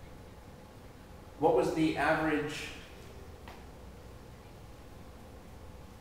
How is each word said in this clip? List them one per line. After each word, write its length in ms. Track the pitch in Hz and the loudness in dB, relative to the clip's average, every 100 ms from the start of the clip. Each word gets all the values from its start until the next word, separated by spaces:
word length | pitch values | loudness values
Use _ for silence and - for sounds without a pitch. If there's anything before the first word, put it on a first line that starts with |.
| - - - - - - - - - - - - - - | -12 -12 -12 -14 -14 -14 -14 -14 -14 -14 -14 -14 -12 6
What 180 | 170 165 | 8 10
was 160 | 160 | 8
the 240 | 160 151 135 | 6 6 8
average 720 | 151 156 156 147 139 - - - - - - - - - - - - - - - - - - - - - - - - - - - - - - - - - - - | 6 6 6 4 2 -2 -6 -8 -10 -12 -12 -12 -12 -12 -12 -12 -12 -12 -14 -14 -14 -14 -14 -14 -16 -14 -14 -14 -12 -12 -12 -12 -14 -14 -14 -12 -12 -12 -12 -14